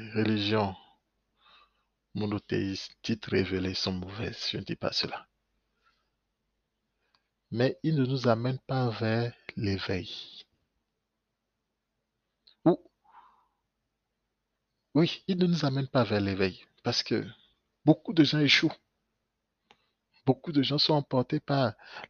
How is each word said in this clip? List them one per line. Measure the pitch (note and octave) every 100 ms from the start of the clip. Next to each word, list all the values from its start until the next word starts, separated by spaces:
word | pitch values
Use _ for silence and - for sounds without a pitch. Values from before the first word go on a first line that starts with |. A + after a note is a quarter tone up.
| A2 A2
religions | A2 G#2+ G2+ A2 G2+ F#2 - _ _ _ _ _ _ - _ _ _ _ _ G#2+
monothéistes | G#2+ G2+ - G#2 G2 F#2+ - -
dites | - A2+ -
révélées | F#2+ F#2 F#2 F#2
sont | F#2+ -
mauvaises, | F#2 F#2 G2+ G2+ - -
je | -
ne |
dis | G2 -
pas | -
cela. | - - - - _ _ _ _ _ _ _ _ _ _ _ _ _ _ _ _ _ _ _ _ _ _
Mais | A2 B2+ C3
ils | D#3 D#3
ne | B2+
nous | C3+ B2
amènent | A2+ A#2+ C3
pas | - C3+ B2
vers | G#2+ A2+ A2+ A#2+ - - -
l'éveil. | G#2 G2 - F#2+ F2 - - - - _ _ _ _ _ _ _ _ _ _ _ _ _ _ _ _ _ _ _ _ _ D3+
Ou, | F3+ - _ _ - - _ _ _ _ _ _ _ _ _ _ _ _ _ _ _ _
oui, | C#3+ E3 - -
ils | F#3
ne | F3+
nous | E3+ D3
amènent | C3+ C3+
pas | C3
vers | A2+ G#2+
l'éveil, | G2 F#2+ F#2+ F2 - _
parce | - A#2
que | - A2+ G#2 - _ _ _ _ -
beaucoup | D#3+ -
de | E3+
gens | C#3+ D3+
échouent. | C#3+ - D#3+ - _ _ _ _ _ _ _ _ _ - _ _ _ _ -
Beaucoup | C3 -
de | C#3+
gens | C3 C#3+
sont | -
emportés | D#3 C#3 C3 B2 D3+
par | - C#3+ B2 - - - -